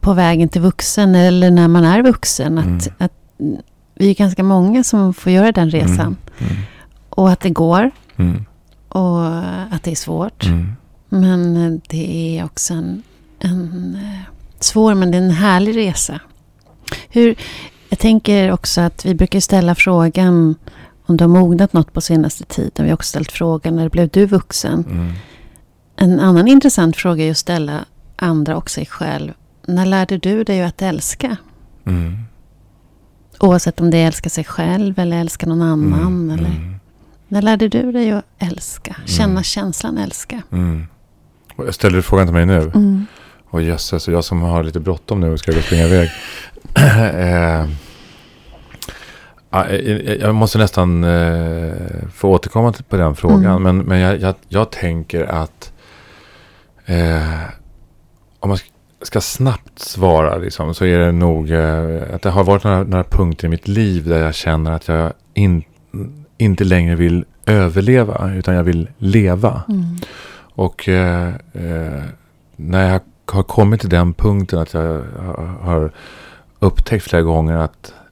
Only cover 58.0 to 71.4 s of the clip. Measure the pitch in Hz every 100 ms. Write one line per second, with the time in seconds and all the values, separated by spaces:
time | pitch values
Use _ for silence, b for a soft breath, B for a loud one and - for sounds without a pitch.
58 | _ _ _ _ 98 98 - _ _ _
59 | - 110 - - 131 113 - - - -
60 | 92 80 78 85 87 - 78 85 92 87
61 | 87 85 87 80 76 82 80 80 80 80
62 | - 90 101 92 92 101 107 95 95 92
63 | 90 - 90 80 85 82 - 101 107 90
64 | 78 82 80 76 - 80 80 80 - 80
65 | 82 - _ - 101 87 78 _ _ -
66 | 113 147 147 _ 110 92 95 90 85 82
67 | 85 85 - _ - 107 90 85 101 127
68 | 107 107 95 95 90 90 87 85 82 -
69 | 95 104 98 90 110 - 87 202 170 175
70 | B B B B B - 92 - - 92
71 | 90 87 87 87